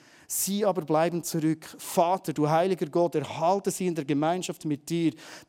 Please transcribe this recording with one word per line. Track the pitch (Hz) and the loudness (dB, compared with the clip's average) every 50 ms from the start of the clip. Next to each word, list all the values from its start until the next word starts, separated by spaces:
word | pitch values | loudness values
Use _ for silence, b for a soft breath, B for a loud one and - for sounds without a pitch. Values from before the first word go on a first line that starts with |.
| B B B B B B | B B B B B B
Sie | - - - 185 196 202 214 | -6 -4 -2 -2 0 0 2
aber | 196 175 185 | 2 0 0
bleiben | 160 143 156 156 165 175 170 170 151 | 0 2 2 4 4 2 0 -2 -4
zurück. | - - 165 151 160 160 156 - - - - | -4 -2 0 0 0 0 -2 -6 -16 -16 -14
Vater, | - - - 190 170 170 185 180 - - | -10 -2 2 2 4 4 2 -2 -2 -4
du | 143 143 151 147 | -2 0 2 4
heiliger | 160 165 180 190 185 - 175 | 4 4 2 2 0 -2 -4
Gott, | 147 135 175 175 170 - | -2 2 2 2 2 2
erhalte | 151 139 - - 139 160 170 190 202 190 196 | -2 -4 -4 -4 0 2 2 2 2 0 -2
sie | 180 - 185 180 | -2 -2 -2 -2
in | 165 | -2
der | 165 143 | -2 -2
Gemeinschaft | 139 147 139 151 160 175 185 160 - 165 - - | 0 0 2 2 0 0 -2 -4 -6 -8 -6 -4
mit | 160 147 139 - - | -4 -4 -4 -4 -2
dir, | 165 170 165 156 - B B B B B B | -2 2 2 0 0 B B B B B B